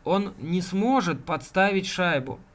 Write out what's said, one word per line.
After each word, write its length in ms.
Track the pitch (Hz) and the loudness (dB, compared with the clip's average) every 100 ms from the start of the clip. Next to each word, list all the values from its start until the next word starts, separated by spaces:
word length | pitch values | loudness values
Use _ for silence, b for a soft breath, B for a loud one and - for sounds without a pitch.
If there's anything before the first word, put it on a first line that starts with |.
он 300 | - 190 202 - | 0 0 0 -6
не 240 | 147 180 | -4 -2
сможет 640 | 180 190 226 262 175 139 | -2 0 2 2 2 -4
подставить 640 | - 156 - 185 202 196 190 | -4 -6 -2 2 2 2 -2
шайбу. 500 | - 180 147 127 - - | -2 0 0 -2 -12 -16